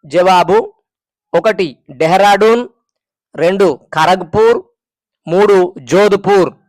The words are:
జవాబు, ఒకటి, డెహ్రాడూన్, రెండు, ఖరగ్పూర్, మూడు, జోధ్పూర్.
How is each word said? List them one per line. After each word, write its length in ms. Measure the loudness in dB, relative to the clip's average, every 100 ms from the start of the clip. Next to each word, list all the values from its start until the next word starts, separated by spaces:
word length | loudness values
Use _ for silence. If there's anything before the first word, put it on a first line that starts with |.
| -2
జవాబు, 680 | -2 2 0 2 -2 -2 _ _ _ _ _ _
ఒకటి, 440 | -4 -2 -4 -8 -10 _
డెహ్రాడూన్, 800 | -6 -2 2 2 2 2 0 -4 _ _ _ _ _ _
రెండు, 440 | -4 -4 0 -2 -2 _
ఖరగ్పూర్, 680 | -4 -2 -2 -2 0 0 0 -6 _ _ _ _ _ -4
మూడు, 460 | 0 2 2 0 -6
జోధ్పూర్. 720 | -4 0 2 0 0 0 0 -6